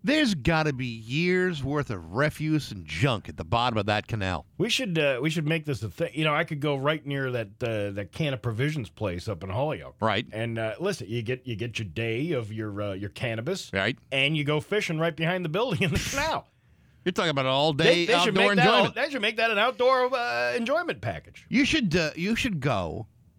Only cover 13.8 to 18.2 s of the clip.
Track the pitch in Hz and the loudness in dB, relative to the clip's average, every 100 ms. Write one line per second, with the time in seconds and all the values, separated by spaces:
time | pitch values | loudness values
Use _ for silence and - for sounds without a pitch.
13.8 | 101 131 - 139 139 156 143 151 - 208 | 0 -2 -4 2 2 2 2 0 0 -2
14.8 | 190 156 165 156 160 185 170 170 254 185 | 0 0 -2 0 -2 -2 -2 -2 0 0
15.8 | 180 180 - 277 311 294 - _ _ _ | 0 0 -2 -2 -2 -2 -6 _ _ _
16.8 | _ _ 180 185 170 139 131 135 151 143 | _ _ -4 0 0 2 2 4 4 4
17.8 | 156 175 170 170 | 4 6 4 4